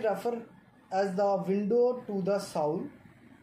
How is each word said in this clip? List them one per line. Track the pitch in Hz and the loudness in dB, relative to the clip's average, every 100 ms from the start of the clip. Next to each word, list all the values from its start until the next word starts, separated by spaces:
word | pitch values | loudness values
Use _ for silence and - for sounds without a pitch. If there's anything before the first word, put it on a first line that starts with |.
| 220 | 0
refer | 190 240 233 - - - - - 190 | 0 -2 -4 -8 -18 -20 -20 -4 0
as | 196 185 | 0 2
the | 202 196 170 | 2 2 0
window | 196 208 240 247 247 - | 0 2 4 4 0 -4
to | 196 185 | -2 0
the | 202 196 | 0 -2
soul | 175 151 170 285 - - - - - | -2 0 0 -6 -12 -20 -20 -20 -20